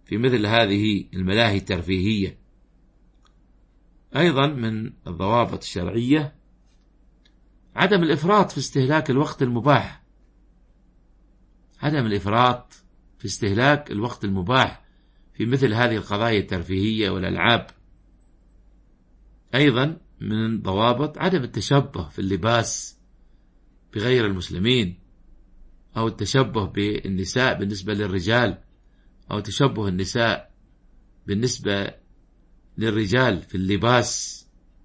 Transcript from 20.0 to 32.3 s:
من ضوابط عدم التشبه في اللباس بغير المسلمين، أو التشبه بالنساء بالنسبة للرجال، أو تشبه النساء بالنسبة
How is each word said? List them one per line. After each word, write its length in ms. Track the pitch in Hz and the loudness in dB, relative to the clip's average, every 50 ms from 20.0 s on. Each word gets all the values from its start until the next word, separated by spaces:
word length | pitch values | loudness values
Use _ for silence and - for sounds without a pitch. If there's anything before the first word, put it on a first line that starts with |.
| - - - - | -12 -20 -16 -10
من 400 | 104 101 107 107 113 113 113 104 | -6 -4 -2 -2 -2 -2 -2 -4
ضوابط 560 | - 95 95 101 113 120 120 123 147 151 151 - | -2 -2 0 2 2 2 2 2 -2 -4 -4 -4
عدم 260 | 156 185 185 160 123 | -2 0 0 0 -2
التشبه 680 | 120 - 117 - - 139 143 139 139 - 98 90 - | -4 -6 -6 0 2 4 2 2 2 -4 -10 -10 -8
في 100 | - - | -8 -6
اللباس 800 | 98 95 98 87 87 113 117 117 107 - - - - - - _ _ _ _ _ _ _ - _ _ _ _ _ _ _ _ _ _ _ - | -4 -2 -2 0 0 2 2 2 0 -2 -4 -8 -10 -12 -16 _ _ _ _ _ _ _ -20 _ _ _ _ _ _ _ _ _ _ _ -8
بغير 320 | 110 104 123 127 123 113 | -4 0 2 2 2 2
المسلمين، 720 | 101 95 92 85 - 82 87 95 120 127 127 104 87 87 - - _ _ - - - - - - _ - - - - - - _ _ - 110 | 0 -2 -4 -6 -6 -6 -2 0 2 2 2 0 -2 -4 -10 -18 _ _ -20 -20 -20 -20 -20 -20 _ -20 -20 -20 -20 -20 -20 _ _ -6 -4
أو 100 | 113 113 | -4 -4
التشبه 580 | 98 - 104 - - 135 131 107 - 113 98 | -4 -4 -4 0 2 2 2 2 0 -2 -4
بالنساء 960 | 87 - 101 101 104 104 - - 98 98 92 95 87 - 127 127 127 98 78 | -2 -2 -2 -2 -2 -2 -4 -4 -4 -4 -4 -4 -4 -2 0 0 0 0 0
بالنسبة 340 | 101 98 107 95 90 104 107 | -2 -4 -4 -6 -6 -4 -4
للرجال، 640 | 101 104 95 92 98 85 101 113 123 120 101 85 - - _ _ _ _ _ _ _ _ - _ _ _ - | -2 -2 -2 -2 -2 0 2 2 2 2 0 -2 -4 -10 _ _ _ _ _ _ _ _ -20 _ _ _ -8
أو 80 | - 107 | -8 -6
تشبه 480 | 98 101 95 - 143 131 110 110 104 98 | -6 -6 -2 0 0 0 0 -2 -4 -4
النساء 640 | 90 92 95 87 - 117 117 113 98 - - - _ _ _ _ _ _ _ _ _ - _ _ _ _ _ 98 | -4 -4 -4 -4 -2 0 0 0 0 -2 -6 -12 _ _ _ _ _ _ _ _ _ -20 _ _ _ _ _ -4
بالنسبة 640 | 101 104 120 127 117 - - 107 101 98 98 - - - _ _ _ _ _ _ | -2 -2 -2 -2 -4 -4 -4 -2 -2 -2 -2 -6 -8 -14 _ _ _ _ _ _